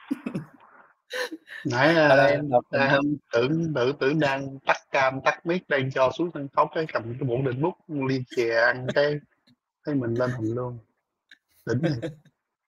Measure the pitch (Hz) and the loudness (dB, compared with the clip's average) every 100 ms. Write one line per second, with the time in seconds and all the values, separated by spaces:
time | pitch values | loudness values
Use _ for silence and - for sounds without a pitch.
0 | - 277 - 180 - - - - _ _ | -12 -10 -8 -10 -12 -18 -20 -20 _ _
1 | _ 508 494 320 - - 151 117 143 165 | _ -8 -8 -10 -16 -10 -4 2 4 6
2 | 151 139 139 147 147 123 - 143 139 139 | 6 6 6 4 0 0 0 0 2 2
3 | 147 147 - 117 127 160 165 143 123 139 | 0 -4 -2 0 2 0 -2 0 0 0
4 | 135 156 147 135 139 135 - - - 143 | 0 2 0 -2 -6 -6 -2 -2 -2 0
5 | 131 135 151 147 165 180 - 139 131 135 | 0 0 -2 -2 -4 -4 -2 -2 -2 0
6 | 131 127 170 160 139 - 156 170 160 123 | 0 0 -6 -6 -6 -2 -2 -2 -4 -6
7 | 113 123 139 120 135 123 165 - - 147 | -6 -6 -2 -2 -2 -2 -4 -4 -8 -4
8 | 131 135 127 - 117 117 120 127 127 143 | -2 -2 -4 -2 0 2 2 2 -2 2
9 | 147 147 - _ _ _ _ _ - 143 | 2 0 -8 _ _ _ _ _ -4 -2
10 | 117 117 127 123 110 117 127 120 - _ | -2 -2 -2 -2 -4 -4 -6 -10 -18 _
11 | _ _ _ - _ _ - 117 170 135 | _ _ _ -20 _ _ -4 -2 0 -2
12 | 160 - _ _ _ _ | -6 -12 _ _ _ _